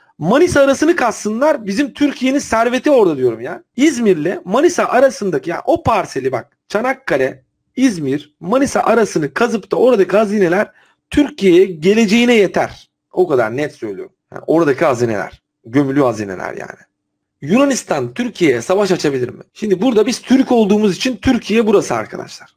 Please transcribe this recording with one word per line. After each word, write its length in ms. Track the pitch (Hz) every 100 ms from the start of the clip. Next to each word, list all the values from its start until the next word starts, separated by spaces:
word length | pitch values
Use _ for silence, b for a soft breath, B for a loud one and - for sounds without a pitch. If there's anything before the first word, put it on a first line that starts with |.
| _ -
Manisa 440 | 156 262 349 285
arasını 340 | 277 269 302 339
kassınlar. 720 | 247 - 208 220 302 285 202
Bizim 260 | 202 285
Türkiye'nin 460 | - 285 - 254 277
serveti 520 | - 220 233 240 294
orada 260 | 269 190 143
diyorum 240 | 127 113
ya. 220 | 131 - _ -
İzmir'le 640 | 302 240 220 165 151 339 -
Manisa 400 | 233 330 - 208
arasındaki 640 | 240 269 - 202 147 165
ya 120 | 170 -
o 180 | 339
parseli 480 | - 214 156 135 127
bak 260 | 120 - _ _
Çanakkale, 760 | 208 254 262 - 147 131 - _ _ _ -
İzmir, 600 | 262 180 135 143 - _
Manisa 420 | 170 254 277 208
arasını 520 | - 226 202 170 147
kazıp 380 | - 233 208 -
da 40 | 170
oradaki 420 | 233 226 180 196
hazineler 540 | 214 208 175 185 208 b b b _
Türkiye'ye 560 | - 285 - 196 170 196
geleceğine 680 | 165 170 214 220 233 240
yeter. 560 | 233 180 175 123 - _ _ _
O 160 | - 175
kadar 300 | 131 110 123
net 180 | 147 -
söylüyorum. 380 | 110 95 - _ _
Yani 100 | - -
oradaki 380 | 160 156 127 160
hazineler, 560 | 123 120 101 80 - _ _ -
gömülü 360 | 127 135 139
hazineler 520 | 127 110 101 90 -
yani. 260 | - - - _ _ _ _ _ _
Yunanistan 720 | 143 226 285 247 - 156 123
Türkiye'ye 480 | 127 247 - 160 120
savaş 300 | - 185 196
açabilir 380 | 165 156 135 113
mi? 140 | 95 -
Şimdi 280 | - 214 180
burada 240 | 254 214 233
biz 140 | 220
Türk 300 | - 262 247
olduğumuz 440 | 240 208 208 208 170
için 200 | 262 247
Türkiye 520 | 262 233 - 220 220
burası 280 | 196 - 117
arkadaşlar. 600 | 104 - - - -